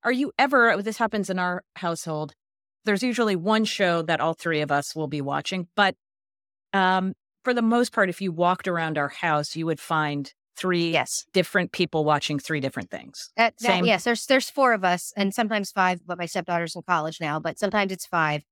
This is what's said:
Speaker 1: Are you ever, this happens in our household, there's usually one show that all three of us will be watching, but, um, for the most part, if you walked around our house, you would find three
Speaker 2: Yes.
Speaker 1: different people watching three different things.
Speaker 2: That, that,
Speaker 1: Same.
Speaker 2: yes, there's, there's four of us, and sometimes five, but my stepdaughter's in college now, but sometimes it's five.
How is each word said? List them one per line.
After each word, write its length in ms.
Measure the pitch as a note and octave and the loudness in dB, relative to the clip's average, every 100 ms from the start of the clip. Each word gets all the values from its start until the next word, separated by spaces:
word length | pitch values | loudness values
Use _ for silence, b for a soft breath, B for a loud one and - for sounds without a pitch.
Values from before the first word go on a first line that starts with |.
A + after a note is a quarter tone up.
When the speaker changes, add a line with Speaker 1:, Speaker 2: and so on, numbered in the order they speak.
Speaker 1:
Are 80 | A3+ | 0
you 200 | B3+ C#4 - | -2 -2 0
ever, 420 | C4 C4+ A#3 G3+ | 4 6 6 4
this 160 | G3+ G#3+ | -2 -2
happens 320 | A3+ G#3+ G3 | -2 0 -2
in 80 | F#3 | -2
our 240 | F3+ F3+ _ - | -2 -4 _ -6
household, 580 | F3 E3 - D#3 D3+ _ _ _ _ _ - | -4 -4 -4 -6 -6 _ _ _ _ _ -2
there's 180 | G3 | 0
usually 320 | B3 A#3+ A3 F#3 | 0 0 0 2
one 300 | F3 G#3+ G#3+ | 2 2 2
show 360 | - F#3 E3+ | 2 2 2
that 180 | E3 E3 | 0 0
all 120 | D#3 | 0
three 280 | E3 E3+ D#3 | -2 -2 0
of 100 | D3 | 2
us 240 | C#3+ C#3 D#3+ | 0 0 -6
will 120 | D3+ | -4
be 120 | D3+ | -4
watching, 460 | C#3 C#3+ - F#3 F3 - | -4 -4 -4 -6 -6 2
but, 200 | G3 - _ _ _ _ _ _ _ | 2 2 _ _ _ _ _ _ _
um, 400 | G3 F#3 F#3 F#3+ - _ _ | 2 4 2 0 -6 _ _
for 100 | - | -2
the 80 | A#3+ | 0
most 300 | A3+ A#3+ A#3+ | 2 2 2
part, 180 | - F#3+ | 2 0
if 120 | F3 | 0
you 100 | G3 | -6
walked 360 | D#3+ F3 F#3 F#3+ | 2 2 2 -2
around 300 | F3 D#3+ D3+ | -4 -2 -2
our 120 | C#3+ | -2
house, 460 | - F3 D3+ D3 D#3+ | -2 0 0 -2 -6
you 80 | D#3+ | -4
would 140 | D#3 | -4
find 520 | - D#3+ D3+ C#3+ C#3 _ _ - | -2 0 0 -2 -8 _ _ -6
three 360 | F#3 F3 E3+ | 0 2 2
Speaker 2:
Yes. 340 | D#3 - - - | 0 -2 -6 -2
Speaker 1:
different 380 | F#3+ E3+ G3+ F3+ | 0 2 0 -2
people 320 | - F3 D#3+ D3+ | -2 -2 0 2
watching 340 | D3 - D3 | 2 0 -4
three 200 | - D#3 | -4 -4
different 280 | C3+ - F#2+ | -4 -6 -10
things. 420 | - A#1+ - - - | -12 -14 -18 -12 0
Speaker 2:
That, 200 | A#3 - | 0 2
that, 80 | A3+ | 0
Speaker 1:
Same. 180 | - - | 2 2
Speaker 2:
yes, 180 | F#3+ A#3+ | 2 0
there's, 200 | A3+ - | -2 2
there's 240 | C4+ - | 2 2
four 220 | - C4 | 2 4
of 100 | A3 F#3 | 4 2
us, 260 | F3+ - G#3 | 0 -4 -2
and 160 | G3 | -2
sometimes 380 | F#3+ A3 G#3+ G3 | 0 -2 -2 -4
five, 280 | - F#3 F3+ E3+ | 0 2 0 -6
but 120 | F3 | -6
my 80 | E3+ | -4
stepdaughter's 500 | F#3+ E3+ F3 E3 F3 | -6 -2 -2 -2 -8
in 60 | |
college 360 | D#3+ F3 D#3 D#3+ | -2 0 0 -6
now, 200 | D#3+ D3+ | -4 -4
but 200 | E3 - | -4 -4
sometimes 320 | G3+ G#3 G3 | -2 0 -2
it's 140 | F#3 - | -4 -4
five. 380 | F3 D#3 D3+ - | 0 0 -2 -6